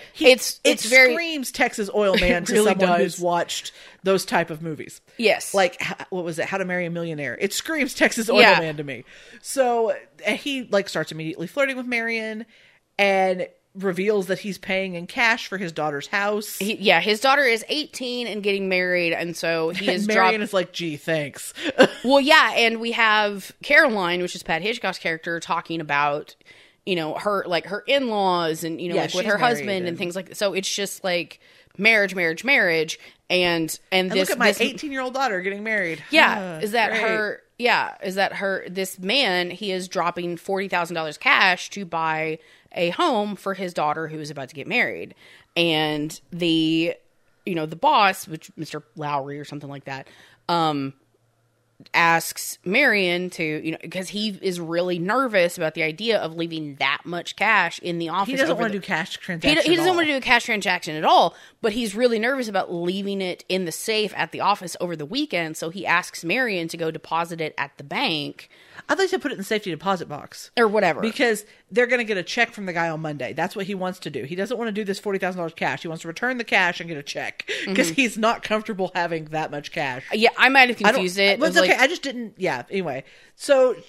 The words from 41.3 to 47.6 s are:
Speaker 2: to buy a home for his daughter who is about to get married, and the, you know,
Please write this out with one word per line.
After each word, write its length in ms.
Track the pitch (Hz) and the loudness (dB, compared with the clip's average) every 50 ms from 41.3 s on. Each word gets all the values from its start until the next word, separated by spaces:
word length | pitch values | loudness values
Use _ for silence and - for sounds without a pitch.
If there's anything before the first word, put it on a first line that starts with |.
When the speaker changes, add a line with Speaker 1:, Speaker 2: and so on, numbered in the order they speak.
| 294 - 214 190 180 175 - - | 4 6 6 4 4 2 -2 -8
Speaker 2:
to 140 | - 202 202 | -10 -10 -8
buy 540 | 170 165 165 160 160 160 156 156 160 156 165 - _ - _ _ _ - | -6 -4 -2 0 0 0 0 -2 -2 -4 -6 -10 _ -20 _ _ _ -4
a 140 | - 180 175 | -2 0 0
home 460 | 175 - 349 339 269 214 208 208 202 | 2 2 2 4 4 2 0 0 -4
for 180 | 175 - 196 190 | -6 -6 -6 -4
his 180 | 185 196 175 170 | -4 -6 -6 -2
daughter 360 | - 160 151 151 156 160 151 | 0 0 0 0 -2 -4 -6
who 100 | 156 156 | -8 -10
is 120 | 156 147 | -10 -10
about 180 | 151 143 131 127 | -10 -10 -12 -12
to 60 | - | -12
get 120 | 139 131 | -12 -6
married, 480 | 127 190 247 214 139 101 82 92 - - - - - - - _ _ _ | -2 0 0 0 0 -2 -6 -10 -12 -16 -20 -20 -20 -20 -20 _ _ _
and 640 | 170 170 170 160 156 156 151 151 151 147 156 - - - _ - | 0 2 2 2 2 2 0 0 -2 -4 -6 -8 -12 -16 _ -8
the, 640 | 170 180 170 160 160 160 160 160 160 165 170 - - _ _ _ _ _ _ _ _ _ | -2 0 2 2 2 2 2 2 0 0 -2 -4 -8 _ _ _ _ _ _ _ _ _
you 80 | - 185 | -6 -4
know, 100 | 165 | -4